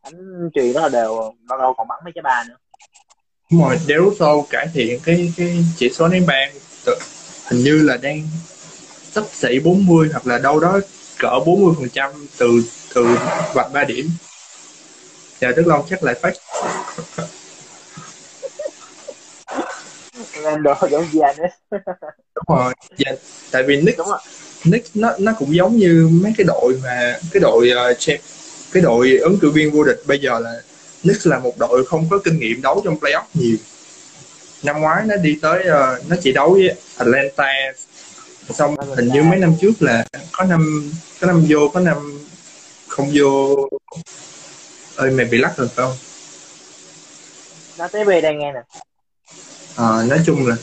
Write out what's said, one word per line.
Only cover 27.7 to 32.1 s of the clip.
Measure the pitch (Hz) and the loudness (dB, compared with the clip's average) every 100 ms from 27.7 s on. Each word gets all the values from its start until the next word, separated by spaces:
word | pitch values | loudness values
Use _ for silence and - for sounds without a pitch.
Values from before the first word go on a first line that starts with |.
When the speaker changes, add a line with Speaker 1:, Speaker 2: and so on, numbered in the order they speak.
| 123 123 | 4 0
Speaker 2:
cha-, | 120 - 143 - - - - - | 0 -2 -4 -8 -20 -20 -20 -2
cái | 185 | 2
đội | 165 117 131 131 | 4 4 4 4
ứng | 165 196 | 4 4
cử | 160 | 4
viên | 151 151 | 2 2
vô | 147 | 2
địch | 143 117 - | 2 0 -2
bây | 139 | -2
giờ | 139 117 | -2 -4
là | 113 117 - - - - | -6 -12 -18 -20 -20 -2
Knicks | 170 214 180 | 0 2 0
là | 131 | 0
một | 127 110 | -2 -4
đội | 120 123 131 | 0 0 0
không | 160 | -2
có | 165 | 0